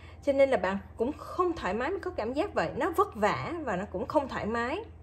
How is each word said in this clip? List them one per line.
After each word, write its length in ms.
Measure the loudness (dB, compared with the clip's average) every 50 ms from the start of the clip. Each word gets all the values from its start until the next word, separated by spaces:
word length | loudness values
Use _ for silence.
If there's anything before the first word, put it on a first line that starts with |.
| -18 -18 -16 -4 0
cho 100 | 2 6
nên 160 | 6 6 6
là 80 | 6
bạn 200 | 4 2 2 0 0 -4 -6 -4
cũng 140 | -2 -2 -2 -2
không 360 | -4 -8 -4 0 0 2 2 0
thoải 180 | -2 -2 -2 0
mái, 180 | 0 0 -2 -2 -2
có 100 | -4 -4
cảm 220 | -4 -4 -2 -2 0
giác 200 | 0 0 0 0
vậy. 160 | 0 0 0 0
Nó 140 | 0 -2 2
vất 260 | 2 2 2 2 2
vả 380 | 2 2 2 2 2 -2 -4 -6 -4 -4
và 120 | -2 -2
nó 100 | -2 -2 -4
cũng 140 | -6 -6 -2
không 220 | 0 2 0 0
thoải 180 | 0 -2 -4 -4
mái. 380 | -2 -2 -2 -2 -2 -4 -6 -6 -10 -14 -18